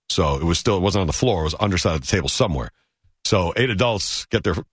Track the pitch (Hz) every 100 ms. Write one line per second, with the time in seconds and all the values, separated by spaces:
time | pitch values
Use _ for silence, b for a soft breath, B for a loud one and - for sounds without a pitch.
0 | - - 78 69 82 87 - 98 95 98
1 | 87 - 127 95 78 - 104 90 98 80
2 | 67 101 69 - 120 69 58 _ _ _
3 | _ _ - 101 87 104 127 98 123 104
4 | - - - 113 98 85 -